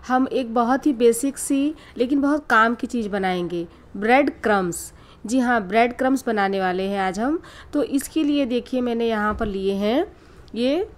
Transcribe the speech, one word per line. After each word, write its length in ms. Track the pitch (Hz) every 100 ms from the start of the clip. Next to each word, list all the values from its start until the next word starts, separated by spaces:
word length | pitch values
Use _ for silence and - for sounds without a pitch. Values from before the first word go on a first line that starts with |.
| -
हम 200 | 254 262
एक 220 | 262 240
बहुत 320 | 233 233 269 302
ही 80 |
बेसिक 440 | 226 233 233 277 -
सी 360 | - 277 285 320 - -
लेकिन 240 | 247 285
बहुत 240 | 277 294 -
काम 260 | 220 226 240
की 120 | 247
चीज़ 220 | 240 208
बनाएंगे, 560 | 196 190 180 175 175 170 - - 196
ब्रेड 340 | 214 254 269 -
क्रम्स। 480 | 220 202 180 165 - - - - 208
जी 140 | 254
हाँ, 200 | 247 240 185
ब्रेड 300 | 214 240 240
क्रम्स 260 | 262 269 -
बनाने 320 | 214 196 196
वाले 240 | 185 185
हैं 160 | 190 196
आज 200 | 190 185
हम। 220 | 247 339 - - -
तो 100 | 294
इसके 400 | 262 277 - 320
लिए 220 | 294 285 262
देखिए 360 | 240 233 254
मैंने 260 | 240 233 233
यहाँ 260 | 214 208
पर 120 | 214 226
लिए 280 | 196 190
हैं 320 | 196 208 262 415 - - - - 214
ये 320 | 247 311 427